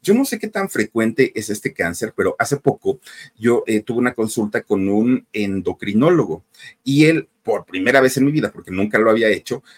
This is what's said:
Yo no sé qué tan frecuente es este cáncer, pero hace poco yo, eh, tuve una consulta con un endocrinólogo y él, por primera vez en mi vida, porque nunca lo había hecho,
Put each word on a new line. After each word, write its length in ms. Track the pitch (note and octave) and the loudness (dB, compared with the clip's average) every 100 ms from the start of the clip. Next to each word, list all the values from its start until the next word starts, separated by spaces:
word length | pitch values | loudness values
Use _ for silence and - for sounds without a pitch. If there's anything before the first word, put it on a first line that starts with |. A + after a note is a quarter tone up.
Yo 140 | - A3 | 0 0
no 100 | C#4 | 0
sé 140 | A#3 | -4
qué 80 | G#3+ | -8
tan 200 | G#3 G3 | -6 -6
frecuente 640 | - - - A2+ A2 C3 - | -4 -4 0 -2 2 0 0
es 160 | G#2+ | -6
este 220 | G#2 - | -6 -8
cáncer, 380 | - E2+ - A2+ - | -4 -4 -4 -8 -2
pero 200 | F#2 - | -2 -2
hace 180 | - C#3+ | -4 -2
poco 420 | - A2 G2 - - - - - | -2 -2 -2 -6 -8 -20 -20 -4
yo, 260 | A2+ A#2+ - | 0 0 2
eh, 140 | G#2+ | -2
tuve 180 | - A#2 | -2 -2
una 160 | B2 A#2+ | -2 -2
consulta 480 | A2 - G#2+ A2+ | -4 -2 -2 -4
con 260 | - G2+ F#2+ | -2 -2 0
un 380 | G#2 A#2 B2+ - | 0 2 0 -2
endocrinólogo 1120 | G#2+ G2+ G2 F#2 F2+ G2+ G#2+ D3 F3 G2+ D#2+ _ _ - - | -6 -4 -2 -4 -6 -2 0 2 2 0 -6 _ _ -20 -12
y 220 | B2+ C#3 D#3 | -2 4 4
él, 240 | E3 - _ | 4 -2 _
por 220 | - G#2 - | -4 -4 -4
primera 360 | F#2+ G2 C3+ | -4 2 4
vez 160 | C3 B2+ | 4 2
en 80 | C#3 | 2
mi 60 | |
vida, 200 | D3+ G#2 | 2 -2
porque 200 | - - | -6 -8
nunca 280 | F#2 G#2 A2 | -4 0 2
lo 100 | A2+ | 4
había 200 | A2 A2 | 4 2
hecho, 340 | F#2 - A#2+ _ | 0 -2 -10 _